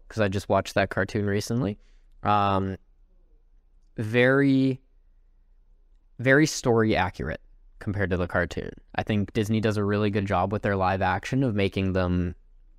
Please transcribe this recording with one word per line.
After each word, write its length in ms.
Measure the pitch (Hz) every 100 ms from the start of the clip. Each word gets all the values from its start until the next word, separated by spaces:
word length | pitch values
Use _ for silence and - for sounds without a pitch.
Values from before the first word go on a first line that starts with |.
| -
'cause 120 | -
I 80 | 101
just 200 | 98 -
watched 260 | 98 -
that 160 | 107 98
cartoon 360 | - 95 107 101
recently. 520 | 101 - 117 180 208 - - - -
Um, 540 | 101 104 101 98 95 95 _ _ _ _ _ _ _ _ _ _ _ -
very, 840 | 107 123 127 135 139 135 135 127 _ _ _ _ _ _ _ _ _ _ _ _ _ -
very 280 | 123 139 156
story 480 | - 131 113 110 82
accurate 440 | 92 - 73 - - - - -
compared 320 | - 98 92
to 60 | 90
the 100 | 87
cartoon. 440 | 90 85 - 50 - - -
I 60 |
think 280 | - 107 98
Disney 280 | 113 104 110
does 160 | 110 104
a 80 |
really 260 | 101 104 107
good 160 | 104 98
job 260 | 92 98
with 100 | 104
their 140 | 110 98
live 240 | 92 95
action 400 | 92 95 - 131
of 100 | 135
making 380 | 101 98 98 95
them 420 | 92 90 90 87 - _ - -